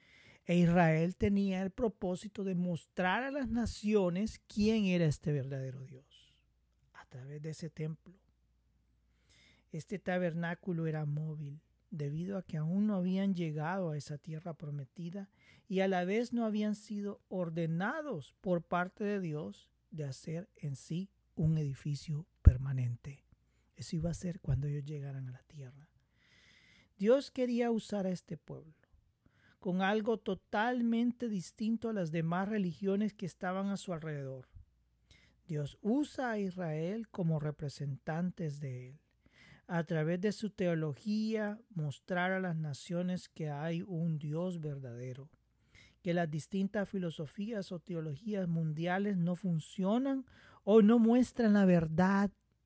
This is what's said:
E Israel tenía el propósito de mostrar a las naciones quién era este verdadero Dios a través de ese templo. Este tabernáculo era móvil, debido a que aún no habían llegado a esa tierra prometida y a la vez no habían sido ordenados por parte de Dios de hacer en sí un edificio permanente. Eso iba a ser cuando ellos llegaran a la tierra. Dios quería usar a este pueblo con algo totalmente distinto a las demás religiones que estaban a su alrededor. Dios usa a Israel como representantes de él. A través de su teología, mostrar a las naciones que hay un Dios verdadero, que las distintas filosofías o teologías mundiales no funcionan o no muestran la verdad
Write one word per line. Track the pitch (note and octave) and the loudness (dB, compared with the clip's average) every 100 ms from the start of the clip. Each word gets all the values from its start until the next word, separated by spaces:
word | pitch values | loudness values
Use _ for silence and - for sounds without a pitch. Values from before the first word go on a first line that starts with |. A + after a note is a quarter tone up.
| _ - - - - | _ -20 -20 -12 2
E | F3 | 4
Israel | E3+ F3 E3 D#3+ E3+ - | 6 8 6 6 2 2
tenía | G#3 G3+ G3 F#3 | 2 2 2 0
el | F#3+ | -4
propósito | - A#3+ - F#3 F3+ G#3 - | -2 -2 -2 -4 -4 -6 -6
de | G3 F3 | -2 0
mostrar | F3+ E3+ - - F#3 G3+ | 0 -2 -6 -2 0 0
a | C4+ | -2
las | C#4 A#3+ | -4 -2
naciones | A#3 A3 - G#3 G#3+ F3+ F3 A3 - - | -2 -2 -2 2 4 4 2 -2 -6 -8
quién | - G#3 A3+ F#3+ | 0 2 4 4
era | F3+ D#3+ | 4 4
este | C#3 - | 2 0
verdadero | D3 C3 C#3 C3 C3 C3 | -2 -2 -6 -8 -10 -14
Dios | C3 - - - _ _ _ _ _ _ | -18 -20 -20 -20 _ _ _ _ _ _
a | - - | -20 -18
través | B2 C3+ D3 | -14 -12 -8
de | D#3 | -8
ese | D3+ D#3+ | -6 -8
templo. | - D#3 D#3 - F3 _ _ _ _ _ _ _ _ _ _ _ - - _ _ | -6 -6 -6 -12 -20 _ _ _ _ _ _ _ _ _ _ _ -20 -20 _ _
Este | D#3+ - F#3+ | -10 -8 -6
tabernáculo | - F3+ F3 E3 E3+ F3 - E3 D#3+ | -2 0 0 0 -4 -4 -4 -2 -2
era | D#3 D3+ | -2 -2
móvil, | D3 D#3 D3+ C#3+ D3 - _ _ | -2 -4 -6 -10 -12 -18 _ _
debido | E3+ C#3+ D#3 F3+ G3 | -6 -4 -4 -4 -6
a | |
que | - D#3 | -6 -4
aún | D#3 F#3+ G#3+ | 0 2 2
no | G3 | 0
habían | F3+ F#3 G3 F3 | 0 0 0 0
llegado | E3 D3+ D#3 F#3+ F3 | -2 -2 -4 -2 -2
a | D3+ | -4
esa | - D3 | -6 -10
tierra | - D#3 F3 | -10 -10 -10
prometida | D#3 D3+ C#3+ C3+ - E3+ G3 G3 _ - - - | -10 -8 -8 -10 -10 -10 -10 -12 _ -20 -20 -2
y | F#3 | 2
a | F#3+ | 2
la | F3+ F3+ | 2 2
vez | G#3+ A#3+ | 0 0
no | A#3 A3 | 0 0
habían | G#3 G#3+ G#3 | 2 0 -2
sido | - G#3 G3+ G#3 _ | -4 -6 -6 -8 _
ordenados | F#3 E3+ E3 D#3+ E3 G3+ D#4+ D4+ F3+ - _ | -4 -2 0 0 0 0 -2 -4 -6 -8 _
por | G3 F3 | 0 0
parte | - F3+ F3+ - | 2 -2 -2 -2
de | G#3 G3+ | -2 -2
Dios | F3 D3+ F#3+ G3+ - _ _ | -2 -4 -6 -10 -20 _ _
de | D#3+ C#3 | -8 -8
hacer | C3 - D#3+ F#3+ - | -8 -8 -8 -8 -8
en | D3 C3 | -8 -6
sí | - D#3+ F#3+ _ _ - | -6 -6 -6 _ _ 0
un | D#3 D#3+ | 2 2
edificio | D3 C3 D3 C#3+ - D3 - _ | 0 -4 -6 -6 -4 -6 -8 _
permanente. | - B2+ C3+ C3 A#2+ A#2+ - C3+ _ _ _ _ _ - | 8 8 4 -2 -2 -4 -10 -18 _ _ _ _ _ -12
Eso | - E3 | -6 -2
iba | E3+ | -2
a | |
ser | D#3+ F3+ E3+ | -2 -4 -4
cuando | - C3 D3 | 0 0 0
ellos | D3 C#3+ | -4 -6
llegaran | D3+ C#3 C3+ B2+ | -8 -8 -8 -10
a | |
la | B2+ | -12
tierra. | - D3+ C3 C#3 D3 _ _ _ _ _ - - _ - _ - | -18 -18 -16 -18 -20 _ _ _ _ _ -20 -20 _ -20 _ 0
Dios | G3+ C4+ - | 4 4 2
quería | - B3 A#3+ A#3+ | -2 0 2 2
usar | A3+ - G3+ F#3+ | 0 -2 -4 -2
a | |
este | F3 - D#3 | -4 -8 -14
pueblo | - C#3 D#3 - _ _ _ _ _ _ _ _ | -12 -16 -16 -20 _ _ _ _ _ _ _ _
con | F#3 F#3 | -4 0
algo | F#3+ A3 G#3+ A3 | 2 2 0 -2
totalmente | - F#3 - G#3+ A#3 B3 A#3 A3+ A#3+ A#3 A#3+ | -2 -6 -4 -2 0 2 2 2 2 0 -4
distinto | G3+ - - A3 A3+ A3+ | -4 -6 -6 -2 -2 -2
a | |
las | G#3+ E3 | -2 -2
demás | E3 E3 F3 G3 | -2 0 0 0
religiones | G#3+ F#3 D#3+ G3 G3+ G#3+ | -2 -2 -2 -2 0 0
que | - E3+ | -4 -10
estaban | - F#3 F#3 G3 | -6 -6 -2 -2
a | G3 | -4
su | - | -4
alrededor. | E3 D#3+ D3 C3+ C3 B2 - - _ _ _ _ - _ _ - | -6 -6 -6 -8 -10 -14 -20 -20 _ _ _ _ -20 _ _ -6
Dios | D3+ C#3+ - | -4 -4 -4
usa | G3+ C4 D4 - B3 | 0 2 0 -2 -2
a | G#3+ | -2
Israel | F#3+ F3+ E3+ D3+ E3 A3 A3 | -4 -4 -4 -2 -2 -4 -8
como | - E3 D#3+ | -2 0 2
representantes | D3 D3 D3 - C#3+ C3 - D#3+ F3+ - D#3+ C#3+ | -2 -4 -8 -6 -6 -6 -4 -2 -2 -2 -6 -6
de | C#3+ B2+ B2+ | -8 -8 -12
él. | D3 _ _ _ _ - - - | -18 _ _ _ _ -20 -20 -4
A | E3+ | -2
través | E3 E3 D#3 F3+ | 0 0 0 0
de | G#3 | 0
su | G3 G#3+ | -2 -4
teología, | - F3 E3 D#3 C#3 G#3+ G#3+ G#3+ A3 G#3 G#3+ - | 0 0 2 0 -4 -2 0 0 0 -2 -6 -8
mostrar | F#3 D3+ - - F3+ F3+ | -4 -4 -6 -4 0 2
a | F#3+ | 0
las | F#3 D#3+ | 0 -2
naciones | D#3 C3+ - F3 F3+ F3+ - | -4 -6 -4 -2 -2 -4 -6
que | - D#3 | -8 -6
hay | C#3+ E3 E3+ | -4 -4 -4
un | G3 E3 E3+ D#3 | -4 -2 0 -2
Dios | D3+ D#3 F3+ E3+ | -2 -2 -2 -4
verdadero, | D3+ C#3 C3 A#2 B2+ B2+ C#3 _ _ _ _ - - _ | -6 -6 -8 -10 -10 -10 -16 _ _ _ _ -20 -20 _
que | F#3 | 0
las | F3 E3+ | 0 0
distintas | D3+ - F#3+ G3 G#3+ G3 | -2 -4 -2 0 0 -2
filosofías | G3 F3 D#3 D3+ - G#3 A3 - | -2 -4 -4 -8 -6 -4 -4 -6
o | C#3+ | -8
teologías | - E3+ D#3 C#3 A3 G#3 F3 | -6 -4 -4 -4 -4 -2 0
mundiales | E3 D#3+ D#3 E3+ F#3 G#3 F#3+ | 0 0 0 0 0 2 2
no | E3+ F3 | 2 0
funcionan | F#3 E3 - - F#3+ A#3 C4+ C4+ - - - - | 0 -2 -2 -2 2 2 2 -2 -4 -16 -20 -4
o | - A3 | 6 10
no | G#3 A#3+ | 10 8
muestran | A3+ B3 A#3+ - A3+ | 8 6 4 4 6
la | G#3 F#3+ | 8 8
verdad | F3 D#3+ D#3+ F#3 G3 G3+ - _ _ | 6 6 4 4 4 2 -2 _ _